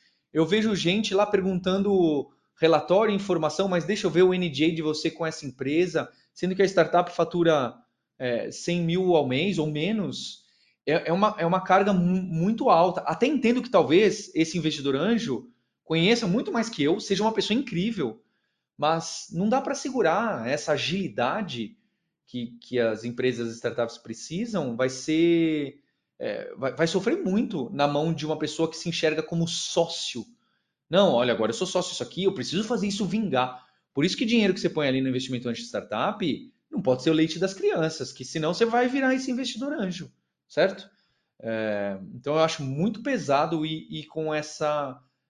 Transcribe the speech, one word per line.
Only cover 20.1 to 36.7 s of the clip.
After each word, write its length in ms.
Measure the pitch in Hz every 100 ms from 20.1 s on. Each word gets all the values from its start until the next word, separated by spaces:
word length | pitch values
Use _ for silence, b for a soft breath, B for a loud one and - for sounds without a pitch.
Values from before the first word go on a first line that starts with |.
| 175 233 135 113
essa 240 | 285 -
agilidade 1040 | 143 120 190 165 110 123 190 180 123 104 - _ _ _ _ _
que, 300 | 123 117 -
que 180 | - 123
as 260 | 113 104
empresas 460 | 120 120 127 117 117
e 40 |
startups 440 | 113 120 101 113 -
precisam, 800 | - 110 - 165 240 202 131 117
vai 120 | 131
ser, 920 | 131 - 156 170 170 160 151 139 - b b _ -
é, 340 | 113 107 - -
vai, 180 | 131
vai 120 | 117 165
sofrer 360 | 185 240 349
muito 480 | 285 202 262 165 117
na 160 | 139 143
mão 260 | 147 165
de 100 | 147
uma 140 | 151 151
pessoa 320 | 156 - 160
que 60 | -
se 120 | 175
enxerga 340 | 165 160 151
como 240 | 156 170 165
sócio. 800 | - - 165 165 - - 120 104 _ _ _ _ _ -
"Não, 240 | 175 190
olha, 200 | 120 123
agora 180 | 107 107
eu 40 |
sou 120 | - 185
sócio 240 | 180 175
disso 120 | -
aqui, 220 | - 165
eu 100 | 190
preciso 300 | 185 131 165
fazer 220 | 214 226 202
isso 180 | 196 180
vingar." 580 | 214 196 127 127 B B B B
Por 100 | 139
isso 120 | 180 -
que 80 |
dinheiro 300 | 226 233 196
que 60 | 185
você 100 | 170
põe 180 | 156 143
ali 120 | 131
no 80 | 131
investimento 400 | 127 131 123 120
anjo 120 | 113
de 60 | -
startup 840 | 104 - 104 165 208 175 104 - _ _